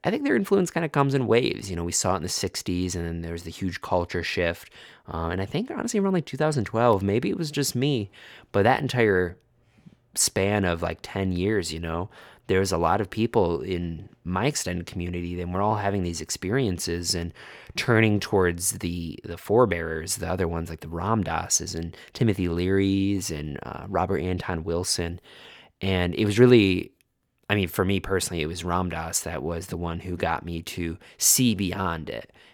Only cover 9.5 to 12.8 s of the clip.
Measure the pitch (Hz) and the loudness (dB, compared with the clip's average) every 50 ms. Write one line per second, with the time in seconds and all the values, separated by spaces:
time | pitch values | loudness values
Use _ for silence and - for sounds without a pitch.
9.5 | _ _ _ _ _ _ _ - _ _ _ _ _ - - - - 101 95 98 | _ _ _ _ _ _ _ -20 _ _ _ _ _ -2 -2 0 2 2 2 2
10.5 | 104 104 98 90 85 82 85 85 85 - - - - 98 95 95 92 87 90 101 | 2 2 2 2 0 0 -2 -4 -4 -6 -10 -8 -4 -2 -2 0 0 0 2 2
11.5 | 110 104 85 80 80 82 85 82 82 85 92 - - - - - - - _ - | 2 2 0 -2 -6 -6 -6 -4 -4 -4 -4 -6 -10 -20 -20 -20 -20 -20 _ 2
12.5 | 95 92 98 95 95 85 | 2 4 4 4 2 2